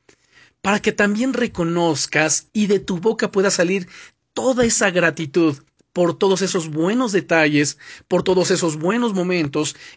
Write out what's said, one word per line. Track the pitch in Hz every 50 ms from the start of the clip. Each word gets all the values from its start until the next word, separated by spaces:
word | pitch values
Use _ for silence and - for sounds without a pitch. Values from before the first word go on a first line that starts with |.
| _ _ _ _ _ _ _ - - _ _ _
para | - 196 208 196
que | - 220
también | - - 208 202 208 214 254 269
reconozcas | 254 233 240 185 - 180 170 165 170 170 170 165 147 - - - - 151 156 156 - - - _
y | - 214 214 185
de | 202 190
tu | - - 185 160
boca | 190 220 220 - 220 -
pueda | - 190 196 190
salir | - 190 170 180 196 196 180 - - - - - _ _ _ _ -
toda | 233 226 262 240 254 240
esa | 226 - - 220 196
gratitud | 175 175 170 160 143 170 160 139 - 180 165 156 139 - _ _ _ _ _ _
por | - 180 175 170 -
todos | - 202 190 190 185
esos | 190 180 - 180 160 156
buenos | 147 156 165 190 226 254 262 208
detalles, | 202 175 - - 170 160 156 151 147 143 147 143 - - - - - - -
por | - 185 -
todos | - 190 180 180 165 -
esos | 185 - 180 165 151
buenos | 156 160 185 220 240 240 233 190
momentos | 185 175 180 180 175 151 139 151 151 151 - - - - - -